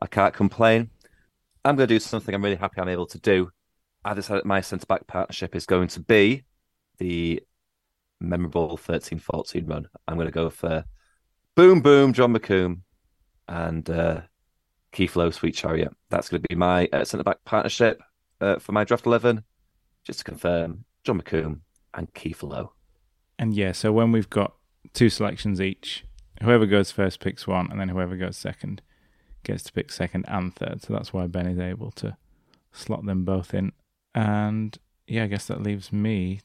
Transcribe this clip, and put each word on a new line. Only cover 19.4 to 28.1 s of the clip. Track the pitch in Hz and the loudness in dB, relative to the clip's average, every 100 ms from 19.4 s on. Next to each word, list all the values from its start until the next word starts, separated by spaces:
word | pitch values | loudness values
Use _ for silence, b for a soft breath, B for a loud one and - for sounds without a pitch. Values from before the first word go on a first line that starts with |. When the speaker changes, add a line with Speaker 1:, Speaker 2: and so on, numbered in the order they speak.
| - _ _ _ _ _ | -6 _ _ _ _ _
Speaker 1:
Just | - - | -14 -12
to | - | -12
confirm, | 78 85 85 82 98 - _ | -6 -2 -2 -2 -10 -18 _
John | - 95 | -4 -4
McComb | - 80 80 76 _ _ _ | -2 -4 -4 -8 _ _ _
and | - 85 | -12 -12
Keith | - 80 - | -10 -12 -10
Lowe. | 71 67 - _ _ _ _ _ _ - | -12 -10 -12 _ _ _ _ _ _ -6
Speaker 2:
And | 113 | -2
yeah, | 104 95 | 0 -2
so | 87 110 | 0 2
when | 107 117 | 4 4
we've | 113 98 | 2 2
got | 104 98 _ _ _ - | 0 -2 _ _ _ -14
two | - 117 | 2 2
selections | - 104 - 107 92 | 4 -4 -4 -4 -2
each, | 95 - - - - - - - | -2 -6 -12 -14 -16 -20 -20 -4
whoever | 113 120 104 | 4 4 6
goes | 101 95 | 4 2
first | - 95 - | 0 -2 -2
picks | 95 - - | -8 -8 -4
one, | 92 87 | -2 -2
and | 101 | -4
then | 92 | -4
whoever | 92 90 | -4 -4